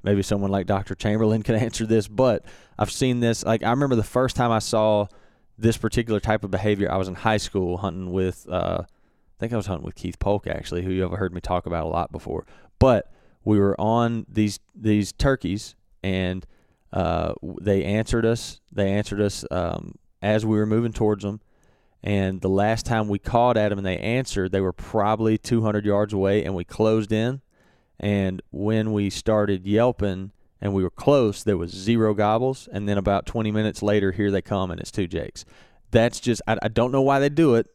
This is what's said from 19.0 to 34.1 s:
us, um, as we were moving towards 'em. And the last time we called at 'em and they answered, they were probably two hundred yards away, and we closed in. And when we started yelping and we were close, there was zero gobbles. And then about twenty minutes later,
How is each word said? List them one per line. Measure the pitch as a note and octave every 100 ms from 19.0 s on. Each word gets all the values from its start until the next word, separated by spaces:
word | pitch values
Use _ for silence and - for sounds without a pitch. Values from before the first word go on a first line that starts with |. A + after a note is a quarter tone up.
| G2+ G2+
us, | G2+ - -
um, | F2+ E2+ E2 - - _ _
as | G2+ G#2+
we | A2 G#2+
were |
moving | G#2+ G#2+ A#2
towards | G#2 G#2+ G#2
'em. | G2+ G#2+ _ _ _ _ _ _
And | - G2+ F#2+ F#2+
the | F#2+
last | F#2+ G#2 A2+
time | - A2+ G#2
we | G2+
called | - A#2 B2 A2+
at | G#2
'em | G2
and | G2
they | F2+
answered, | G#2+ B2 C3 G2+ F#2
they | F#2+
were | F#2+
probably | - - A2 G2+ A2 A2 A2
two | - A#2
hundred | A2 G#2
yards | G#2 G2+ G#2
away, | G#2 F#2+ G#2
and | E2
we | F#2+
closed | F2 - A2 A2 G#2
in. | A2 A2+ C3+ _ _ _ _ _ _
And | G#2 G2+ F#2+ F#2 _
when | C2+ G2+ A2 A2
we | G#2 G2+
started | - - G#2+ G#2 F#2+
yelping | F#2 G#2 B2 A#2+ G2+ F#2 F#2+ _ _ _
and | G2+
we | G2
were | F2+
close, | - - C#3+ A2 G2
there | G#2+ F#2
was | F2
zero | F#2+ F#2+ A#2 A2
gobbles. | G#2 G#2 A2 C3 C3+ -
And | G2+ G#2
then | G2+
about | G2 G2
twenty | - A#2 G#2+
minutes | G#2+ G#2+ -
later, | G#2 G#2 G2